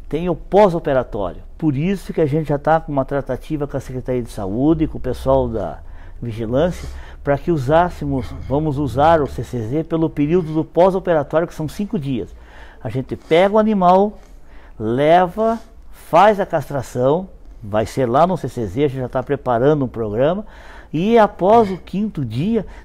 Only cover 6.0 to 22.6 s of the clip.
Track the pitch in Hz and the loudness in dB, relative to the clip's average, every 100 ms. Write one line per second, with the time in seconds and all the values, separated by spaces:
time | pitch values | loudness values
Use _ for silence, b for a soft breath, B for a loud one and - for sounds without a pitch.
6 | b b 120 110 110 127 175 - - B | b b -8 -6 -2 0 0 -2 -10 B
7 | B B 143 143 175 160 123 160 175 - | B B -2 -2 0 -2 2 2 2 -2
8 | 143 135 - - - 139 156 139 139 120 | -4 -4 -4 -8 -4 -2 -2 -2 -2 2
9 | 156 165 127 - 117 123 110 151 156 165 | 4 4 2 -4 -8 -6 -4 -4 -2 -2
10 | 160 - 147 180 156 156 147 165 185 185 | -2 0 2 2 0 -4 -2 4 4 4
11 | 180 156 143 160 170 - 151 - 202 170 | 0 0 0 -2 -2 -4 -8 -6 -6 -4
12 | 139 117 87 - B B B B 120 127 | -4 -4 -6 -12 B B B B -6 -6
13 | 127 113 - 160 202 214 220 202 175 185 | -6 -6 2 4 4 4 2 4 6 6
14 | 214 - - b b b b - 110 127 | 4 -2 -20 b b b b -6 -2 2
15 | 151 175 180 208 220 226 - - - - | 6 6 4 0 -2 -2 -8 -20 -20 -18
16 | - 165 208 202 180 160 - 143 - 127 | 2 6 6 4 0 -2 -2 -6 -4 0
17 | 127 170 190 - - - 104 107 110 127 | 2 2 -2 -16 -20 -16 -4 -2 -2 0
18 | 120 131 175 175 135 127 104 113 147 131 | 2 4 2 0 -4 -6 -4 0 -2 -2
19 | 123 131 123 135 127 117 139 151 123 113 | -6 -4 -2 -4 0 2 4 2 0 -4
20 | 107 107 143 190 - B B B B 147 | -4 0 0 0 -8 B B B B -2
21 | 202 233 202 - 180 233 202 185 - 190 | 4 4 4 4 4 6 4 -2 -6 -4
22 | 214 160 120 117 196 226 | -4 -4 -4 -2 -2 -2